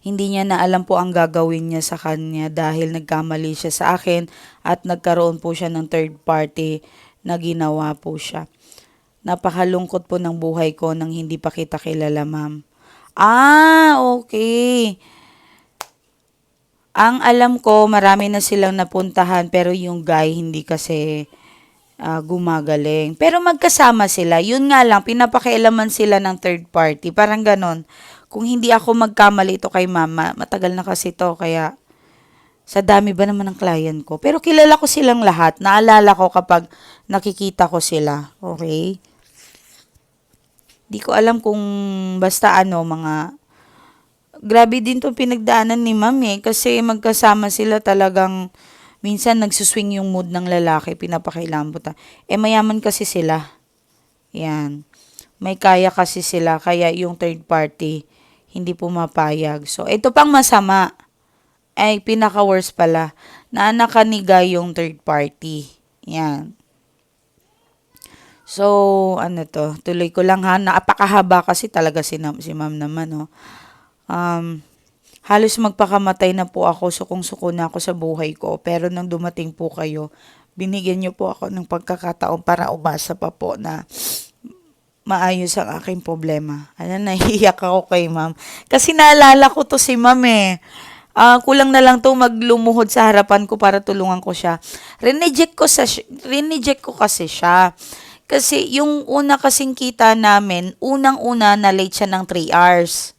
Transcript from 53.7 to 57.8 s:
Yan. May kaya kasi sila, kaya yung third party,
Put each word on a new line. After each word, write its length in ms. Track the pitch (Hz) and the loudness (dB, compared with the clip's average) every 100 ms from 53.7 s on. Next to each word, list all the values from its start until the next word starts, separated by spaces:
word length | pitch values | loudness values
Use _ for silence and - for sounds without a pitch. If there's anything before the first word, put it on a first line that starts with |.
| _ _ _ _ _ _ | _ _ _ _ _ _
Yan. 520 | - 160 151 147 147 151 _ _ - _ _ | -12 -8 -6 -8 -10 _ _ _ -20 _ _
May 160 | 190 190 | -10 -2
kaya 320 | 202 185 185 | 2 4 2
kasi 320 | 190 180 185 | 0 -4 -4
sila, 400 | 170 175 165 160 | -6 -4 -2 -2
kaya 320 | 180 175 170 | -2 0 0
yung 240 | 170 175 170 | -2 -8 -6
third 280 | 170 165 _ | -8 -8 _
party, 600 | 165 156 _ | -2 -2 _